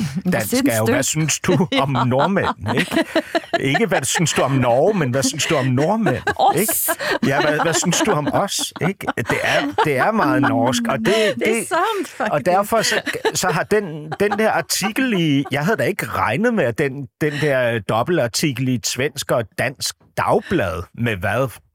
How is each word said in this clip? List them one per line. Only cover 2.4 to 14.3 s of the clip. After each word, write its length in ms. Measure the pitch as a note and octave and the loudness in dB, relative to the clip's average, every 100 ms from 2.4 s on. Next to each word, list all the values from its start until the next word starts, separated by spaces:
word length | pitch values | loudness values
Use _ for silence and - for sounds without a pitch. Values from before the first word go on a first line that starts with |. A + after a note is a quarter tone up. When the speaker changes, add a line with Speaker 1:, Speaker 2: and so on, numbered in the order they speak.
| - - - - | 0 -2 -2 -2
Speaker 2:
Ikke? 260 | F#3 - - E4 - - - F4 | 0 -2 0 -2 -2 -6 -4 -2
Ikke, 260 | C3+ E3 G#3+ | 0 2 2
"Hvad 180 | E3+ | 0
synes 300 | B2+ - D#3+ | 0 0 0
du 80 | - | 2
om 100 | C#3 | 2
Norge?" 420 | C3+ B2 A#2+ F3+ G#3 | 2 4 4 4 2
men, 120 | C3+ | 0
"Hvad 120 | C3 | 0
synes 220 | F#3 D3+ - | 0 -2 0
du 100 | D#3 | 0
om 100 | B2+ | 2
nordmænd?" 580 | B2 D#3+ A3 G#3 A#2+ - - | 2 2 2 0 0 -2 2
Speaker 1:
Os. 200 | G4 - | 2 2
Speaker 2:
Ikke? 160 | - - - E4 D5 E4+ - | 0 -2 -2 -4 -2 -2 0
Ja, 140 | C#3 | 2
"Hvad, 180 | D3+ D3+ | 2 0
hvad 120 | E3 | 0
synes 260 | D3+ F3+ - D4+ | 0 0 0 2
du 60 | |
om 160 | D3+ C#3+ | 2 0
os?" 400 | - G3 - - - | 0 -2 -2 -6 -2
Ikke? 260 | D3+ G3 - - | -2 -2 -4 -4
Det 200 | A#2+ C#3 | -2 -2
er, 400 | A2+ C#3+ C#4+ E4+ G4 | 0 0 0 0 0
det 120 | C3 | 2
er 140 | G3+ | 2
meget 300 | A3 D3+ C3 | 2 2 2
norsk, 400 | - - B2 B2 A#3 | 2 2 2 0 -2
og 100 | C3+ | 0
det, 60 | A3 | 2
Speaker 3:
Det 240 | A3 G#3 | 2 2
er 40 | |
Speaker 2:
det 340 | - - A3+ - | 0 0 0 0
Speaker 3:
sandt, 400 | E4+ G#4 G#4 C#4+ | 0 0 -2 -6
faktisk. 260 | - G#3+ | -4 -2
Speaker 2:
og 120 | D3+ C3+ | 0 2
derfor 360 | F#3 G#3 A3+ | 2 2 0
så, 200 | F#3 G#3+ - - A4 | 2 -2 -4 -4 -2
så 140 | D3+ F#3 | 0 0
har 140 | E3 | 0
den, 500 | D3+ G#3 G3+ D#3 D#3 - | 2 0 0 -8 -10 -2
den 120 | G3+ | 0